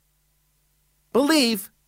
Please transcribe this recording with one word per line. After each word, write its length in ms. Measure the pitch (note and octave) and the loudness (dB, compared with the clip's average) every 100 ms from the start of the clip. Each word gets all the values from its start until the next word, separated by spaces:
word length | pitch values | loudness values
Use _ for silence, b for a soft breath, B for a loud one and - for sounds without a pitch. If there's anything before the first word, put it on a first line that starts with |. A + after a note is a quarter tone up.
| _ _ _ _ _ _ _ _ _ _ _ | _ _ _ _ _ _ _ _ _ _ _
believe 600 | A#3 C#4+ D#4 A#3 G#3 - _ | -2 2 2 0 -4 -10 _